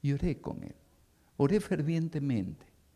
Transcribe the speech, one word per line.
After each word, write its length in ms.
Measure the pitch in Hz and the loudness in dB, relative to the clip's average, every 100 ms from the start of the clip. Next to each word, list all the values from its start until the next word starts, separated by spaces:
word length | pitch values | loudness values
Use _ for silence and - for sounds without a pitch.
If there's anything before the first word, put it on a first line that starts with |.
Y 100 | 143 | 0
oré 280 | 139 180 139 | 0 0 -2
con 220 | - - | -6 -8
él, 120 | - - _ _ _ _ _ _ | -10 -16 _ _ _ _ _ _
oré 240 | 139 208 | 4 4
fervientemente, 1040 | 196 180 151 165 165 156 143 120 92 - - _ _ | 0 -2 0 0 0 -2 -2 0 -2 -8 -16 _ _